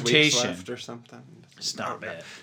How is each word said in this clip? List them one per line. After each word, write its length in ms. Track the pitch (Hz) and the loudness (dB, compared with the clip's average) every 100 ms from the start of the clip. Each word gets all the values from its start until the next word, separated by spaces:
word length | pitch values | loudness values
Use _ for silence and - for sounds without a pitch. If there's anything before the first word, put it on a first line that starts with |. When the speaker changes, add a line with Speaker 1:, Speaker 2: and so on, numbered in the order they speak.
| 120 | 6
Speaker 1:
temptation." 380 | 151 151 123 113 | 6 6 4 0
Speaker 2:
left 180 | 90 92 | -4 -8
or 80 | 120 | -10
something. 440 | - 117 - 120 131 139 - - | -10 -14 -16 -20 -20 -20 -20 -10
Speaker 1:
Stop 380 | - - 98 - | -8 -6 -6 -6
Speaker 2:
Okay. 60 | 92 82 | -8 -10
Speaker 1:
it. 40 | - - | -12 -16